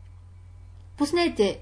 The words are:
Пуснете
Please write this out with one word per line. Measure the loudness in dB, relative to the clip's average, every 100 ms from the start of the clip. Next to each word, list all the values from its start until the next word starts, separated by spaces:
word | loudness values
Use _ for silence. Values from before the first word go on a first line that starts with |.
| -18 -18 -18 -18 -18 -18 -18 -18 -10 -2
Пуснете | 2 4 4 4 2 4